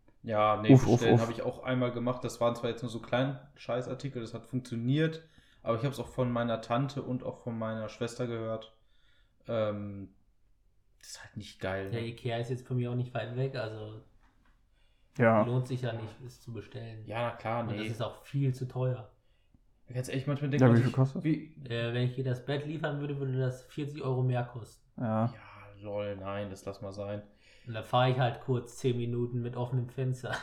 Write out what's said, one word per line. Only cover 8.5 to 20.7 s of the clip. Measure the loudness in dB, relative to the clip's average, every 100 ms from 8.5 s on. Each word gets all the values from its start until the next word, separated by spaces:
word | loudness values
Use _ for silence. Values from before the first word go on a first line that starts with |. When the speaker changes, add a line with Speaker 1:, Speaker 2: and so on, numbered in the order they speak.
| -6 -8 -20 _ _ _ _ _ _ -4
Speaker 1:
Ähm, | -2 0 -2 -6 -10 -12 -16 _ _ _ _ _ _ _ _
das | -18
ist | -18
halt | -14 -14
nicht | -14 -8
geil, | -4 -4 -4
Speaker 3:
Ja, | -4
Speaker 1:
ne? | -6
Speaker 3:
ikea | -6 -4 -4
ist | -4
jetzt | -6 -4
von | -2
mir | 0
auch | -2
nicht | -2
weit | -4 -6 -4
weg, | -4
also | -4 -6 -8 -12 -14 -18 -20 -20 _ _ _ _ _ _ _ _ 4
Speaker 2:
Ja. | 6 8
Speaker 3:
lohnt | 6 2 0
sich | -4
ja | -4
nicht, | -6 -10 -12 -18
es | -16
zu | -12
bestellen. | -12 -12 -12 -12 -12 -8
Speaker 1:
Ja, | -4
na | -4 -4
klar, | -2 -2
Speaker 3:
Und | -2
das | -4
Speaker 1:
nee. | -4
Speaker 3:
ist | -4
auch | -6 -6
viel | -6 0 2
zu | 0 -4
teuer. | -2 0 -2 -8 -20 _ _ _ _ _ _ -8
Speaker 1:
Ganz | -6 -4
ehrlich, | -4 -2
manchmal | -2 0
denk | 6
Speaker 2:
Ja, | 8